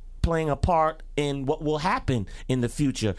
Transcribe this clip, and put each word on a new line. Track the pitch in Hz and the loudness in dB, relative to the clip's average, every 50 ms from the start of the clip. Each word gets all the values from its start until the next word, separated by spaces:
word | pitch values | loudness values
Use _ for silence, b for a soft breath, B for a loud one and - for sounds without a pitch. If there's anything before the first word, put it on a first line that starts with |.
| - - - - | -16 -16 -6 -2
playing | - 170 165 160 160 151 | 0 0 2 2 2 0
a | 139 | 0
part | - - - 175 160 156 156 160 - - - - 147 | 0 2 2 4 4 4 2 0 -2 -10 -8 -2 -2
in | 147 143 139 139 135 | 0 0 0 -2 0
what | 135 156 - | -2 -2 0
will | 156 151 156 147 | 0 0 0 0
happen | 151 190 226 262 - - 131 113 92 - B B B B | 0 0 0 0 0 0 0 0 0 -4 B B B B
in | 127 127 | 0 2
the | 120 120 | 2 0
future. | - - 147 135 123 - 110 104 92 | 0 2 0 0 2 2 0 0 0